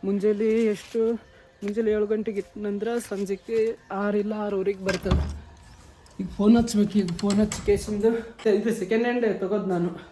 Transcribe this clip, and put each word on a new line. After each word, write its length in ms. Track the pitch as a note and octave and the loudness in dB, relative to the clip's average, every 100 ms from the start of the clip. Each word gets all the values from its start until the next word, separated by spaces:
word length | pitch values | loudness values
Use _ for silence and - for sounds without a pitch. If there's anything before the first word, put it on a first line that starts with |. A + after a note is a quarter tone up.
ಮುಂಜಾನೆ 400 | F#3+ G3+ G#3 G#3 | -2 0 0 2
ಎಷ್ಟು, 680 | A3 A3 A3+ G3+ - A#3 A3+ A#3 - - - _ | 2 2 2 0 -4 -2 0 0 -6 -20 -20 _
ಮುಂಜಾನೆ 280 | G3+ G#3 A3+ | -6 -2 0
ಏಳು 160 | G#3+ G#3 | 2 0
ಗಂಟೆಗೆ 320 | A3 G#3+ G3+ | 0 -2 -4
ಇಟ್ಟನಂದ್ರೆ 640 | F#3+ - G#3 G3+ G#3+ A#3 | -6 -8 -6 -4 -2 -4
ಸಂಜೆಗೆ 580 | A3+ G3 G3 G3 - A3+ A3 A3+ - | -4 -6 -4 -4 -2 0 0 -2 -8
ಆರು 240 | G3 G3+ G#3 | -4 0 0
ಇಲ್ಲ 160 | G#3 G#3+ G#3 | -2 -4 -2
ಆರೂವರೆಗೆ 380 | G3+ F#3+ G3 | -2 -2 -2
ಬರ್ತದೆ. 400 | F#3+ F#3+ F#3+ F#3 - - - - - - - - - - | -4 -4 0 0 0 -8 -14 -20 -20 -20 -20 -20 -20 -10
ಈಗ 80 | F#3 - | -10 2
ಫೋನ್ 200 | G3+ A#3 | 6 6
ಹಚ್ಬೇಕು, 420 | A#3 G#3 G3+ G#3 | 6 2 2 2
ಈಗ 120 | F3+ E3+ | 0 -2
ಫೋನ್ 200 | G3+ G3+ | 0 2
ಹಚ್ಚಿ 260 | G#3 - - | 0 0 2
ಕೇಸಿಂದು 440 | G3+ - G#3 A3 A3+ - - A3 G#3+ | 2 2 0 2 0 -4 -4 2 2
ಇದು 160 | A3+ - | 2 -2
ಸೆಕೆಂಡ್ 240 | F#3 A3 | 0 0
ಹ್ಯಾಂಡ್ 360 | A#3+ B3 A3+ F#3+ | 2 0 0 0
ತಗೋದು 260 | F#3 G3+ F#3 | -2 -2 0
ನಾನು. 240 | F3 E3+ - - | 0 -2 -4 -16